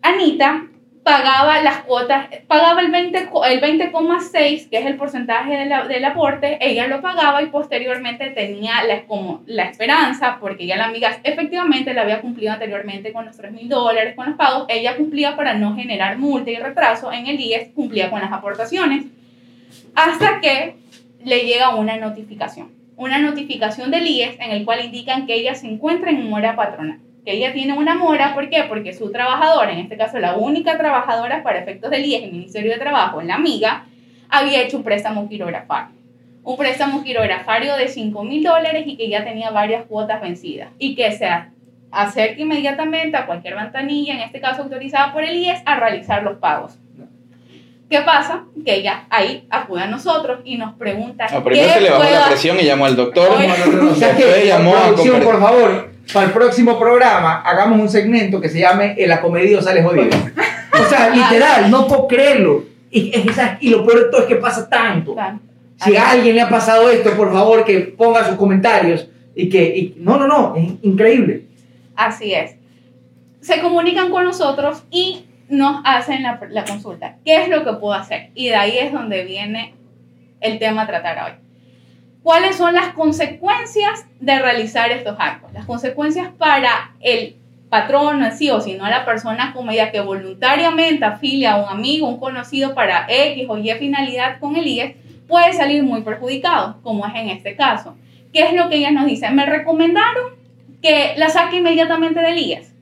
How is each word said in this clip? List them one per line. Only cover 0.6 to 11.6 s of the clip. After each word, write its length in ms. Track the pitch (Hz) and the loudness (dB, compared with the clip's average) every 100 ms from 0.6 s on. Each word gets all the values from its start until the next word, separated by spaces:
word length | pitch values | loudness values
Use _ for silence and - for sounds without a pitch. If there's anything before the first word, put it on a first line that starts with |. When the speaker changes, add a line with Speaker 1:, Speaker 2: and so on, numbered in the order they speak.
| - _ _ _ | -8 _ _ _
Speaker 1:
pagaba 580 | - 285 262 269 294 302 | 2 2 4 2 4 4
las 160 | 302 - | 2 -2
cuotas, 480 | - 247 247 277 277 - _ | -4 -2 0 -2 -2 -16 _
pagaba 340 | 302 330 349 | 4 4 4
el 120 | 349 | 2
veinte, 360 | 349 359 359 - - 254 | 0 0 -4 -2 0 0
el 100 | 254 | 2
veinte 300 | 294 320 339 | 0 0 -2
coma 300 | 330 320 349 | -2 -2 -2
seis, 480 | - 339 294 302 - | -2 0 0 -2 -4
que 80 | 220 | -4
es 80 | 269 | -4
el 80 | 269 | -6
porcentaje 600 | 285 269 240 233 269 285 | -8 -8 -4 -4 -2 -6
de 100 | 277 | -2
la, 220 | 277 254 | -4 -4
del 160 | 254 | -4
aporte, 540 | 269 285 285 - 285 302 | -4 -2 -2 -2 -4 -2
ella 260 | 285 226 247 | -2 -2 -4
lo 140 | 277 | -4
pagaba 400 | 359 349 302 285 | -4 0 2 2
y 40 | 302 | -2
posteriormente 840 | 294 294 240 254 247 247 240 269 | -4 -6 -6 -6 -6 -8 -10 -10
tenía 540 | 233 202 202 214 233 | -8 -8 -8 -4 -2
la, 180 | 226 208 - | -2 -4 -6
como 360 | 202 190 160 - | -8 -8 -12 -10
la 180 | 226 | -6
esperanza, 720 | 180 - 226 311 269 262 254 - | -6 -4 0 0 0 -2 -4 -4
porque 240 | 202 190 175 | -12 -10 -6
ya 100 | 190 | -4
la 100 | 226 | -4
amiga 320 | 226 226 - | -2 -4 -4
efectivamente 680 | 285 302 311 359 | -6 -6 -6 -4